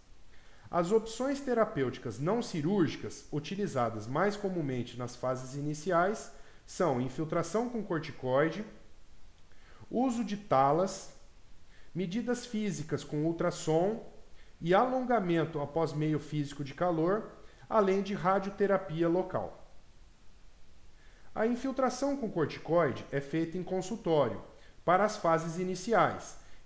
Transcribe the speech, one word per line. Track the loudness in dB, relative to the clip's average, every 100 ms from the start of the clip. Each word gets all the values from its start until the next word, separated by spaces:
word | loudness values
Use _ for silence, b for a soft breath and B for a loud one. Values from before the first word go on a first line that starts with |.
| -18 -18 -16 B B B B
As | 0 4
opções | 2 2 -2 -2 -2
terapêuticas | 0 2 2 2 0 -2 -8 -2
não | 0 0
cirúrgicas, | 0 -2 2 4 2 0 -8 -10 -6
utilizadas | -6 -4 -4 -2 0 0 0 -4
mais | 0 0 0
comumente | -2 -2 -2 -2 -4 -6
nas | -8 -4
fases | -2 -2 -4 -4
iniciais, | -4 -4 2 4 4 0 -6 B B B -12
são | 0 2 2
infiltração | 0 -2 -2 0 0 0 0
com | -2
corticoide, | -2 -2 -4 -6 2 4 4 0 -8 -12 -16 -16 -16 -14 -14 -16 -18 B B B B
uso | 0 2 0
de | -2 -4
talas, | 2 4 6 4 2 -2 -8 -14 -20 -20 -16 -16 b b b
medidas | -6 -4 -2 -2 -2 -2
físicas | -2 -2 -2 -4 -4
com | -2 0 0
ultrassom | 2 0 0 2 4 4 0 -8 -16 -16 b b -8
e | 4
alongamento | 4 6 2 2 2 4 2 2 -2
após | -2 0 0
meio | 2 0 0
físico | 0 -4 -4 -6
de | -8
calor, | 0 0 4 2 2 -2 B B B B
além | 4 4 2
de | 0 0
radioterapia | 2 2 0 0 2 2 0 2 4
local. | 4 2 -2 -4 -8 -16 -16 -18 -20 -20 -20 -18 -18 -20 -18 -16 -16 -18 b b b b 0
A | 2
infiltração | 2 -2 2 0 2 0 0
com | -2
corticoide | 0 0 -2 2 4 4 0 -4
é | -4
feita | -2 -2 0 -4
em |
consultório, | -2 -2 -2 -4 2 4 4 0 -8 B B B
para | 4 4
as | 4 2
fases | 2 2 2 -2
iniciais, | -2 -2 2 4 4 2 -8 -14 B B